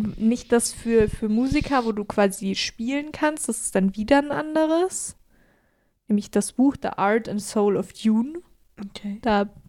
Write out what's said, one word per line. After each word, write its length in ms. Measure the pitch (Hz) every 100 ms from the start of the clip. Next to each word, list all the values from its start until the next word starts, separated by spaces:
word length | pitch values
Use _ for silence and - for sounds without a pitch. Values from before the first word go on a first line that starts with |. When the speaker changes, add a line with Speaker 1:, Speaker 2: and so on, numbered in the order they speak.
| 208 -
Speaker 1:
nicht 340 | 220 247 -
das 180 | 233 233
für, 380 | - 233 226 214
für 180 | - 220
Musiker, 540 | 214 262 285 - 277 233
wo 60 |
du 140 | 214 208
quasi 500 | - 202 190 196 196
spielen 560 | - - 233 277 294
kannst, 380 | 302 302 302 -
das 100 | 226
ist 140 | - -
dann 200 | 190 190
wieder 220 | 214 277
ein 120 | 294
anderes. 880 | 285 311 311 311 330 370 - - - _ _ _ _ _ _ _ _ -
Nämlich 240 | 208 202
das 220 | 202 208
Buch 220 | - 269 269
The 80 | -
Art 380 | - 196 220 220
and 140 | 202
Soul 340 | 202 - 208 196
of 160 | 190
Dune. 460 | - 220 220 247 330 - _ _ - 202
Speaker 2:
Okay. 300 | - 208 202
Speaker 1:
Da 280 | 240 208 202 -